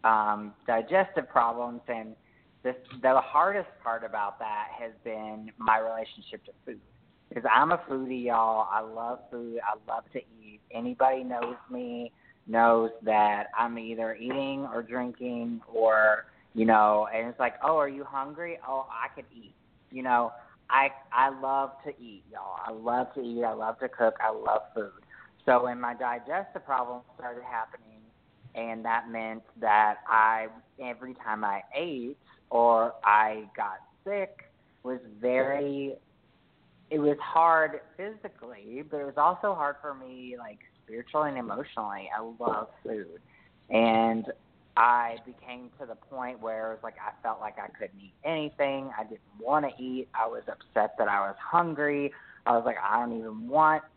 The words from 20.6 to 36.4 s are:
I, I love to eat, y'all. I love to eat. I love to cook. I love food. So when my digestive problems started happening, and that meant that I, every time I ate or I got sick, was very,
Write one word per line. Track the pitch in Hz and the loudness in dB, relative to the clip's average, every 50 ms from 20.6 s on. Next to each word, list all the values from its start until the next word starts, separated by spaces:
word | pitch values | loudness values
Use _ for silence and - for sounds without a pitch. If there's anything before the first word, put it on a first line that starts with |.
| _ - | _ 4
I, | 127 135 135 139 135 - - _ | 4 4 4 4 0 -6 -14 _
I | 117 123 131 139 135 131 | 4 4 4 4 2 -2
love | 135 131 131 135 135 131 - - - | -2 0 0 0 0 -2 -6 -12 -14
to | 151 135 _ | -14 -14 _
eat, | 123 113 104 95 _ 87 | -18 -20 -20 -20 _ _
y'all. | 104 95 95 95 90 85 95 | -14 -14 -12 -10 -12 -10 -10
I | 113 | -10
love | 113 110 113 120 120 127 123 - - | -12 -6 -2 0 0 0 -2 -2 -6
to | 139 | -8
eat. | 123 120 117 117 120 | -8 -6 -4 -2 -2
I | 113 110 | -2 -2
love | 107 110 113 113 - | -4 -4 -6 -4 -6
to | 131 127 | -8 -10
cook. | - - 120 113 110 - 113 | 0 2 2 2 2 2 -2
I | 113 | -2
love | 110 110 110 110 110 110 - - - | -2 -2 0 0 0 0 0 -4 -8
food. | 117 104 98 - - _ _ - - - _ _ _ _ | -8 -8 -8 -12 -20 _ _ -20 -20 -20 _ _ _ _
So | - 127 123 123 | 4 4 4 4
when | 123 120 123 | 0 -4 -4
my | 123 120 120 | -6 -6 -4
digestive | 117 131 123 120 120 110 127 156 190 196 - - 180 - | -4 -4 -4 -4 -6 -6 -6 -6 -6 -6 -6 -12 -16 -6
problems | - 135 127 123 120 123 123 123 _ _ | -2 -2 -2 -2 -4 -8 -12 -14 _ _
started | - 120 123 120 120 123 | -14 -14 -12 -12 -12 -12
happening, | 123 123 113 110 110 - - 113 110 110 110 110 113 _ _ _ _ _ _ _ - _ | -8 -8 -8 -8 -8 -12 -20 _ _ _ -20 -20 _ _ _ _ _ _ _ _ -14 _
and | 117 113 117 113 113 113 | -8 -8 -6 -8 -6 -2
that | 113 113 117 117 120 | -2 -2 -2 -2 -4
meant | 117 113 110 110 110 113 - _ _ 117 | -8 -8 -6 -6 -8 -10 -14 _ _ -4
that | 117 110 104 107 107 107 104 - - | 2 4 6 6 6 4 2 -2 -2
I, | - 110 110 110 110 113 113 113 110 113 120 _ _ _ - | 2 4 6 6 6 4 0 -4 -8 -12 -18 _ _ _ -12
every | 127 123 120 110 127 127 123 | -10 -10 -10 -10 -12 -16 -16
time | - - 113 107 107 107 | -12 -8 -6 -6 -4 -2
I | 104 98 98 95 _ - | -4 -4 -6 -8 _ -8
ate | 139 165 175 147 127 117 123 143 _ _ _ _ _ _ _ | -6 -6 -6 -8 -8 -8 -10 -12 _ _ _ _ _ _ _
or | 120 117 117 117 117 113 113 120 - - - | 2 4 6 6 6 4 4 0 -2 0 4
I | 104 104 107 110 110 110 110 107 98 _ | 6 6 6 6 2 -2 -6 -12 -14 _
got | - 107 98 95 98 - _ _ _ _ | -8 -8 -8 -8 -12 -16 _ _ _ _
sick, | 196 202 202 190 190 - - - _ _ _ _ _ _ _ - | -6 -4 -4 -6 -6 -10 -20 -20 _ _ _ _ _ _ _ -8
was | 127 127 123 127 110 104 104 | -8 -8 -8 -10 -16 -14 -4
very, | 117 123 127 131 135 135 139 143 143 143 139 139 139 139 - - _ _ _ _ _ _ _ _ | -2 0 2 2 2 0 0 -2 -2 -4 -4 -4 -6 -6 -8 -12 _ _ _ _ _ _ _ _